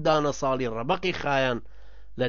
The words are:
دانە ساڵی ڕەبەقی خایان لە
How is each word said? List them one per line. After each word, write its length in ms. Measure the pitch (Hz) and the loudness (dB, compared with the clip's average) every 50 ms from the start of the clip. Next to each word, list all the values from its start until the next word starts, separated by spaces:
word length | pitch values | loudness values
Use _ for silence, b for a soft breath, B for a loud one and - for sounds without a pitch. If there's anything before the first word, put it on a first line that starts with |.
| 151 | 2
دانە 280 | 165 156 151 147 143 135 - | 4 4 4 4 2 0 0
ساڵی 320 | 147 135 131 131 127 117 113 | 0 0 2 2 0 -2 -2
ڕەبەقی 420 | 113 123 143 190 185 190 185 - - | -4 0 0 -2 0 0 -2 -2 -2
خایان 380 | - 147 139 135 131 127 120 110 - b b b b b b b b b b 120 | 0 0 2 2 2 2 0 -2 -4 b b b b b b b b b b -2
لە 80 | 127 | -2